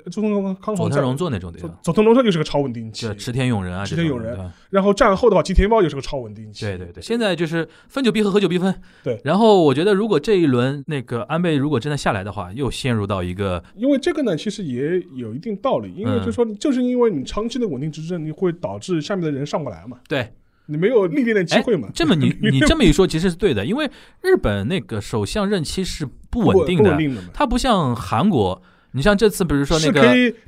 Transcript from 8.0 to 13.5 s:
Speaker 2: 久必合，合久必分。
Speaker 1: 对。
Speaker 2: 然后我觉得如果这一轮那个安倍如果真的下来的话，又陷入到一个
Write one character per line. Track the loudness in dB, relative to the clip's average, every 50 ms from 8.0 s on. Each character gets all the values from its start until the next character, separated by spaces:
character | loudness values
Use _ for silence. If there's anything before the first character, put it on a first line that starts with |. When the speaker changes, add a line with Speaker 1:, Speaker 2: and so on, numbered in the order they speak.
| 0
Speaker 2:
久 | 2
必 | 2 4 2
合， | 4
合 | 4 4
久 | 2 4
必 | 2 2
分。 | 0 0 -2 -4 -8 -18 _ _ _
Speaker 1:
对。 | -8 -6 -6 -2
Speaker 2:
然 | 0 2 4
后 | 6 6 6 6 6
我 | 4 4
觉 | 4 2
得 | 2 2
如 | 2 2
果 | 2 0 0
这 | 2 2 2
一 | 4 4
轮 | 4 4 2 2 0 -2 -4 -8
那 | -8 -8 -8 -6
个 | -6 -6 -8 -6
安 | -4 -2 -2
倍 | 0 0 0
如 | 0 0 0
果 | 0 -2
真 | -2 -2
的 | -4
下 | -2 -2 -2 -2
来 | -2 -6
的 | -6 -8
话， | -10 -10 -10 -8
又 | -6 -4 -4
陷 | -4 -4 -4 -2 -2
入 | -2 -2
到 | -2 -2 -2 -2
一 | -4 -4
个 | -4 -2 -2